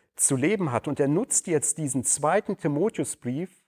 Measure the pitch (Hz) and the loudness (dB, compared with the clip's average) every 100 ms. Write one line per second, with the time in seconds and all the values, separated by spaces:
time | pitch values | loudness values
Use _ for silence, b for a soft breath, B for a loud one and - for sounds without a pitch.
0 | b - - 135 151 208 160 120 156 139 | b -2 0 2 2 2 0 0 -2 0
1 | 139 160 247 - - 156 - - 147 131 | 2 2 0 -2 0 0 0 -4 -2 -2
2 | - - 151 196 - 190 160 147 208 - | -2 0 2 0 0 -4 -2 0 0 0
3 | 135 - 120 135 185 _ | -6 -4 -6 -6 -6 _